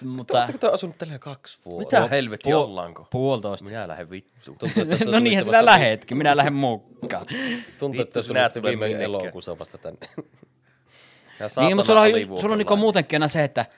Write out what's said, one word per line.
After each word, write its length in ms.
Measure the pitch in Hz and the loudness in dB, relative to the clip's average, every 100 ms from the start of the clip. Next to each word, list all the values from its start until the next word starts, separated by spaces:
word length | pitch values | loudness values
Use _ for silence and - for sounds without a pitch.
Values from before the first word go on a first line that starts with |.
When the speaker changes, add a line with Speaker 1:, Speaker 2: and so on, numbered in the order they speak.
Speaker 1:
Mutta 340 | 131 131 120 127 | -12 -10 0 0
Speaker 2:
Oletteko 200 | 123 - | 0 -2
te 100 | 165 | -2
asunut 300 | 123 180 - | -2 -4 -12
tällä 200 | 160 139 | -14 -12
kaksi 400 | 147 135 - - | -14 -16 -18 -20
vuotta? 200 | 90 87 208 240 | -14 -10 0 2
Speaker 3:
Mitä 0 | |
Speaker 1:
Puol-, 100 | 127 | 2
Speaker 3:
helvetti 400 | 139 120 107 139 | 0 -2 -4 0
Speaker 1:
puol-, 120 | 151 | 2
Speaker 3:
ollaanko? 420 | 120 95 85 80 80 | 0 -4 -10 -12 -8
Speaker 1:
puolitoista. 580 | 127 135 127 101 95 98 | -2 0 -2 -4 -8 -10
Speaker 3:
Minä 200 | 110 92 | -12 -10
lähden 220 | 80 82 | -12 -14
vittuun. 480 | 95 - _ - - | -16 -18 _ -20 -10
Speaker 2:
Tuntuu, 240 | - - | -4 -2
että 220 | 156 185 | 0 0
te 60 | 220 | 0
Speaker 1:
<laughs> 0 | |
No 80 | 220 | 2
niinhän 0 | |
Speaker 2:
tulitte 240 | 240 196 | 2 2
Speaker 1:
sinä 140 | 180 226 | 2 4
Speaker 2:
vasta 60 | 233 | 8
Speaker 1:
lähetkin, 500 | 190 123 110 - 127 | 6 6 0 -4 -2
minä 200 | 151 143 | 2 2
lähden 160 | 143 | 2
mukaan. 760 | 139 135 110 - - - 90 87 247 262 240 233 - | 0 -2 -2 -8 -14 -8 -8 -8 -8 -8 -8 -12 -10
Speaker 2:
Tuntuu, 240 | 143 127 | -6 -4
että 180 | 117 123 | -4 -4
Speaker 3:
Vittu, 20 | |
Speaker 2:
te 60 | 113 | -2
Speaker 3:
sinä 120 | 127 | 2
Speaker 2:
tulitte 200 | 120 120 | 2 0
Speaker 3:
tule 80 | 107 | -4
Speaker 2:
viime 160 | 110 110 | -2 -2
Speaker 3:
minnekään. 180 | 107 107 | -4 -4
Speaker 2:
elokuussa 480 | 101 92 90 90 82 | -4 -6 -10 -12 -12
vasta 200 | 82 - | -14 -16
tänne. 200 | 87 80 | -16 -16
<laughs> 1500 | - - - _ _ _ _ _ _ _ - _ _ - 107 | -16 -16 -18 _ _ _ _ _ _ _ -20 _ _ -12 -6
Speaker 3:
Sä 120 | - | 2
Speaker 1:
Niin, 160 | 156 196 | 2 4
mut 100 | 196 | 6
Speaker 3:
saatana 0 | |
Speaker 1:
sulla 140 | 220 | 6
on, 40 | 214 | 6
Speaker 3:
alivuokralainen. 340 | 226 196 185 | 4 0 -2
Speaker 1:
sulla 120 | 202 | -2
on 60 | 214 | 0
niinku 180 | 208 208 | 2 2
muutenkin 400 | 220 190 147 151 | 4 2 0 0
aina 120 | 175 | 0
se, 160 | 165 | 0
että 220 | 143 - 113 | 0 -2 -6